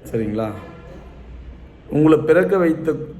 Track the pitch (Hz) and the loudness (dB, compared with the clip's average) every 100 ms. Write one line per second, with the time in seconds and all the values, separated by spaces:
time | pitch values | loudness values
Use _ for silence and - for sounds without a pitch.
0 | - 117 107 107 110 101 - - - - | -6 -6 -4 -4 -6 -8 -14 -18 -18 -18
1 | - - - - - - - - - 143 | -20 -20 -20 -18 -18 -20 -20 -20 -4 2
2 | 156 151 156 165 185 190 170 156 156 143 | 4 4 4 4 4 2 2 0 -2 -4
3 | 151 | -8